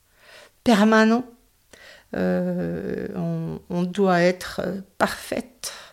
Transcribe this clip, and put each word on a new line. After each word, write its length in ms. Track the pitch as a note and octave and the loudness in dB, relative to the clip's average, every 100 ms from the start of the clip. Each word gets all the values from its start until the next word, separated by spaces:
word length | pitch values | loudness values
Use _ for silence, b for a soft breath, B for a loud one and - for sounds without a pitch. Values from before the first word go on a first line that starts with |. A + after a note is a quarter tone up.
| _ B B B B _ - | _ B B B B _ 2
permanent. 580 | G#3+ A3 A3 A3 A#3 B3 - _ _ _ B B B B | 4 6 6 6 4 -2 -14 _ _ _ B B B B
Euh, 960 | - F#3 F3+ F3+ F3+ F3 E3+ - - - - | -4 0 0 -2 -2 -4 -6 -6 -8 -8 -6
on, 460 | E3+ E3 E3 D#3+ - | -6 -4 -6 -10 -8
on 140 | F3 | -4
doit 360 | F3+ F3+ F#3+ F3 | -4 0 2 4
être, 400 | F3 F3+ - - F#3 | 2 0 -6 -8 -6
euh, 160 | F#3+ F#3+ _ | -8 -12 _
parfaite. 760 | - - - - - _ - B B | -4 -2 -8 -8 -8 _ -14 B B